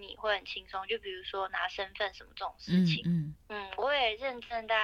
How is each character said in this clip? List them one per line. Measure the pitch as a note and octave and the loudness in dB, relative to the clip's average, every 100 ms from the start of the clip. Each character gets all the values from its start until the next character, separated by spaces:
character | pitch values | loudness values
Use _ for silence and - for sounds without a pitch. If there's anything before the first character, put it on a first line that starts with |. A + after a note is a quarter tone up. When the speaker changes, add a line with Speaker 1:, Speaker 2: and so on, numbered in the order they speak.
Speaker 1:
你 | G3 - | -16 -4
会 | G#3+ | 0
很 | G3+ | 0
轻 | - - F#3 | -2 -10 -6
松。” | G3 G3 | -6 -2
就 | A3+ | -2
比 | G3 | -2
如 | F#3 | -8
说 | F#3 G3 F#3+ | -6 -4 -2
拿 | F#3 F3+ | 0 -2
身 | - F#3+ | -2 -4
份 | - G3+ | -2 -4
什 | - | -4
么 | - | -14
这 | - | -8
种 | F#3 - | -6 -6
事 | - F3+ | 2 6
情。 | F3+ D#3 | 6 4
Speaker 2:
嗯， | E3+ F3 D3+ D#3 - | 2 2 0 -6 -8
嗯。 | G#3 | -8
Speaker 1:
嗯， | G3 F#3+ | -6 0
我 | A#3+ | 2
也 | C#4+ A#3 G#3+ | 4 2 2
认 | C4+ B3 | -2 -4
真 | A#3 A#3 A3 | -6 -4 2
地 | A3 | 2